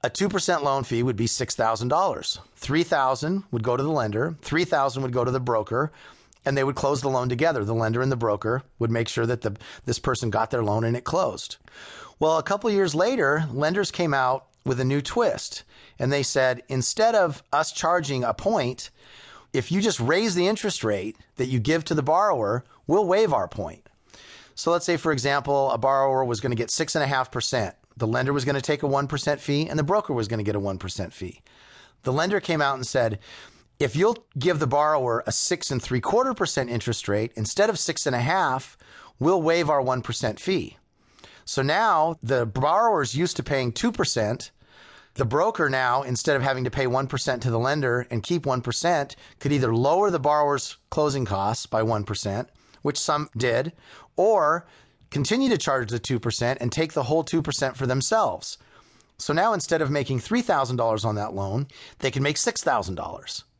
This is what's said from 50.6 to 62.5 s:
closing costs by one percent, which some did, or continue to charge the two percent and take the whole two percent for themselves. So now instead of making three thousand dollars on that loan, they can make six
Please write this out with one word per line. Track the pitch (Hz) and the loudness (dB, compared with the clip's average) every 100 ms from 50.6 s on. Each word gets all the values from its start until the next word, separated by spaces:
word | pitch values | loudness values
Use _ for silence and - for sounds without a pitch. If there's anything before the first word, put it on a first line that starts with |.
| - - _ | -4 -12 _
closing | - 151 135 117 | 0 0 0 -2
costs | 98 101 117 - | 0 0 -2 -2
by | 110 | 0
one | 110 107 | 0 0
percent, | 101 101 104 101 - _ _ - | -2 -6 -4 -6 -8 _ _ -6
which | 147 - | -4 -2
some | - 147 151 110 | 0 -2 -2 -2
did, | 123 117 151 - - - - - | 0 0 -2 -10 -20 -20 -8 0
or | 196 208 151 170 - - _ _ _ | 4 4 4 0 -4 -20 _ _ _
continue | 143 135 226 269 | -4 0 2 2
to | 214 | 2
charge | - 135 113 | 2 0 -2
the | 117 | -6
two | - 123 | -2 -2
percent | 117 - 120 135 | -2 -2 -2 -2
and | 120 | -4
take | 156 160 | -2 -2
the | - | -2
whole | 120 160 | 0 0
two | 156 165 | 0 -2
percent | 160 - 135 127 | -2 -2 -4 -2
for | 131 | -2
themselves. | 131 - 220 165 90 - - _ - _ _ _ _ | -2 2 2 2 -2 -10 -16 _ -20 _ _ _ _
So | - | -2
now | 151 214 | 2 2
instead | 202 - 165 | 0 0 0
of | 147 | 2
making | 147 131 131 | 0 0 -4
three | - 240 | 0 0
thousand | 240 156 127 123 | 2 2 2 0
dollars | 113 110 113 | 0 2 0
on | 104 | -2
that | 107 | -4
loan, | 98 98 110 139 - - - | -4 -2 -2 -4 -12 -20 -6
they | 135 | -4
can | 135 | 0
make | 139 151 | -2 0
six | 240 | -2